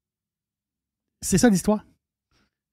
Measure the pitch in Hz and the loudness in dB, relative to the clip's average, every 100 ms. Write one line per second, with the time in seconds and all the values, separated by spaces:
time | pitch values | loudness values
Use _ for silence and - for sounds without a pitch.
0 | _ _ _ _ _ _ _ _ _ _ | _ _ _ _ _ _ _ _ _ _
1 | _ _ - 190 247 185 - 214 - _ | _ _ -4 0 2 2 0 -4 -6 _
2 | _ _ _ _ _ _ _ | _ _ _ _ _ _ _